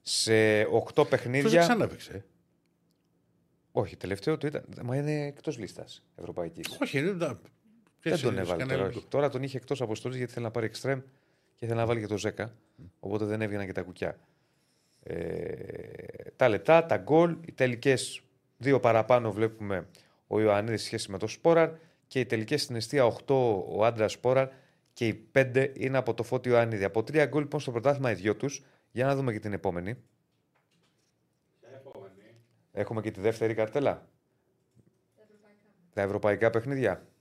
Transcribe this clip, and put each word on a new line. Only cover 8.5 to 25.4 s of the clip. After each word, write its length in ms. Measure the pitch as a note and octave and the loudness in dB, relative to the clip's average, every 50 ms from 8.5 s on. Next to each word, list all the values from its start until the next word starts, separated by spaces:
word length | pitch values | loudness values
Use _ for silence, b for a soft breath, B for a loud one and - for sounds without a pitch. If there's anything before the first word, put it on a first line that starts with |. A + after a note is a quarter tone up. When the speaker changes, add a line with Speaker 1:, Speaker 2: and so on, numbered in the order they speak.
| F2+ E2 | -2 -2
Speaker 2:
κανένα 180 | - - - - | -2 -2 -2 -2
Speaker 1:
τώρα, 100 | F#2+ F#2 | -2 -2
Speaker 2:
λίγο. 100 | E2 - | -4 -8
Speaker 1:
όχι. 80 | - - | -12 -4
Τώρα 200 | - C3 C#3+ C#3+ | -2 0 0 0
τον 140 | - B2 C3+ | -2 -4 -6
είχε 140 | C#3 C3+ | -6 -8
εκτός 240 | B2+ - - C#3+ B2 | -10 -6 -6 -4 -4
αποστολής 360 | B2+ G#2+ G#2+ - - B2 B2+ | -2 -4 -4 -6 -6 -8 -6
γιατί 160 | C3 B2+ A#2+ - | -6 -8 -8 -6
θέλει 120 | A#2+ A#2+ | -6 -8
να 60 | A2+ | -4
πάρει 160 | A2+ A#2+ A2+ | -4 -4 -4
εξτρέμ 340 | A2 A2+ - - B2+ C3+ C3 C3 b b b b b b b b b b | -4 -6 -6 -4 -4 -4 -4 -6 b b b b b b b b b b
και 100 | _ - | _ -6
θέλει 120 | A2+ A#2 A#2 | -2 0 0
να 80 | A#2 | 2
βάλει 140 | A2+ A#2+ A#2 | 2 0 -2
και 60 | G#2+ | -2
το 120 | G2+ G#2+ G2 | -2 -4 -2
Ζέκα, 360 | F#2 G#2+ G#2 - G#2 A2 - _ _ _ _ - E2 F2 _ _ | -2 -4 -4 -4 -10 -10 -10 _ _ _ _ -20 -20 -20 _ _
οπότε 240 | - F#2+ G2+ G#2+ G#2+ | -8 -6 -4 -2 -2
δεν 180 | G#2 G#2+ A2 A2 | -2 -2 -2 -2
έβγαιναν 240 | G#2 G2+ G#2 G2+ | -4 -4 -6 -6
και 60 | F2+ F#2 | -6 -6
τα 100 | - F2+ | -8 -8
κουκιά. 360 | F2+ F2+ - G2 E2+ - - _ _ _ _ _ _ _ _ _ _ _ _ _ _ _ _ _ | -8 -8 -6 -6 -6 -6 -8 _ _ _ _ _ _ _ _ _ _ _ _ _ _ _ _ _
Ε, 520 | - E2+ F2 F2 E2+ F2 E2+ E2 E2 - - - - - F2 - - - - - - - - - - - | -10 -8 -8 -6 -6 -6 -8 -8 -8 -10 -12 -12 -12 -12 -14 -14 -14 -16 -16 -16 -16 -16 -16 -16 -18 0
τα 120 | _ C3 B2 | _ 4 4
λεπτά, 380 | G#2+ F#2+ - - D#3+ E3 E3 | 4 2 6 6 6 6 8
τα 100 | E3 A#2 | 4 0
γκολ, 400 | G2 F#2 F#2+ C#3+ D#3+ E3+ E3+ E3 E3 - | -2 2 4 6 6 6 4 2 -4 -10
οι 60 | - - | -18 -2
τελικές 680 | - C3 B2+ B2 A2+ - C#3 C3 A#2+ - - - - _ _ _ _ _ _ _ _ | 0 0 0 0 0 2 2 2 2 2 -6 -10 -14 _ _ _ _ _ _ _ _
δύο 220 | A#2 C3+ C#3 B2 | 2 4 4 6
παραπάνω 520 | - A#2+ A2+ A2+ A2 - B2+ B2 A#2 A2 G2 | 6 6 6 6 6 6 4 4 4 2 0
βλέπουμε 560 | G#2 A2+ A2 A2 - A2 G2+ G2 F2+ E2 - b b b b b b b | 0 0 -2 -2 -4 -6 -4 -4 -4 -4 -8 b b b b b b b
ο 140 | _ G#2 G#2 | _ 0 2
Ιωαννίδης 400 | A2 G#2+ G2+ G2+ G#2 A#2 A2+ G#2 | 4 4 4 4 2 0 -2 -4
σε 60 | - | -4
σχέση 240 | - - A2+ - - | -6 -6 -8 -8 -6
με 80 | G2 F#2 | -8 -6
το 80 | G#2 | -6
Σπόραρ 440 | A2 - - _ E3 E3+ E3 E3 D#3+ D#3+ B B B B B B | -6 -8 2 _ 6 6 6 6 4 0 B B B B B B
και 140 | _ - C3 | _ -2 -2
οι 60 | B2 | -2
τελικές 360 | - B2 A2+ A2 A2 D3 D3 - | 0 -2 -4 -2 -2 -2 -4 -2
στην 140 | - B2 | -4 -6
εστία 280 | A#2 A2 - - C#3+ B2+ | -8 -6 -2 2 4 4
οκτώ 600 | A2+ G#2 - - - C#3 C3+ B2+ A#2+ G#2+ F#2+ - - | 4 2 0 -2 0 2 4 4 2 2 0 -2 -4
ο 160 | D#2+ F#2+ G#2+ | 0 2 2
Άντρας 280 | A#2 A#2 A2 G#2+ G2+ - | 2 4 2 0 0 0
Σπόραρ 360 | - - A#2+ C3 C3 C3+ C3 b b b b b b b b _ | 0 0 2 2 2 2 0 b b b b b b b b _
και 140 | - A#2+ | -2 -2
οι 80 | A2+ G#2 | -2 -2
πέντε 580 | - - _ _ C#3 | -4 -10 _ _ 2